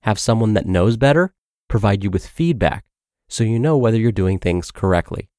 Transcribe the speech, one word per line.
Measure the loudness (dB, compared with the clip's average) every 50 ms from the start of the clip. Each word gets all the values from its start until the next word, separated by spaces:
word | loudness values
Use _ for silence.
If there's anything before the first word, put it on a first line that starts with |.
have | _ -2 -2
someone | -2 0 0 0 0 2 0 0
that | 0 0
knows | 0 0 2 2 2 2
better | 2 2 2 4 2 0 -2 _ _ _ _ _ _ _
provide | _ -2 0 2 2 0 0 -2
you | -2
with | -2 -2 -6
feedback | -6 -6 -4 -2 -2 0 0 0 -2 -2 -4 -12 _ _ _ _ _ _ _ _
so | _ -4 -2 -2
you | 0 0
know | 0 0 2 2
whether | 2 2 2 2
you're | 2 2 0
doing | 0 2 0 0 0
things | 0 -2 -2 -2 -2 -4 -8
correctly. | -8 -4 0 2 2 0 0 -4 -10 -12 -12 _ _